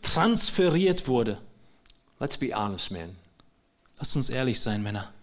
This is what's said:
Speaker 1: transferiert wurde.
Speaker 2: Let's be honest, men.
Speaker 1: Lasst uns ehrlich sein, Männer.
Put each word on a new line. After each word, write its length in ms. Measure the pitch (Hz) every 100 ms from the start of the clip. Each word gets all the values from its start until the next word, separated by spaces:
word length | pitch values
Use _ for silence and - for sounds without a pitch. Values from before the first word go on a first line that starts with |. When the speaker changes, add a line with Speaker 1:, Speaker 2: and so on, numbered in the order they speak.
Speaker 1:
transferiert 1040 | - - 190 226 - - 180 160 190 180 -
wurde. 300 | 123 110 101 - - - _ _ - _ _
Speaker 2:
Let's 180 | 135 -
be 140 | 131
honest, 360 | 110 104 95 -
men. 260 | 95 82 92 - _ - _ _ _ _ -
Speaker 1:
Lasst 180 | - 151
uns 120 | 123
ehrlich 300 | 127 131 117
sein, 220 | - 104
Männer. 300 | 104 104 98 -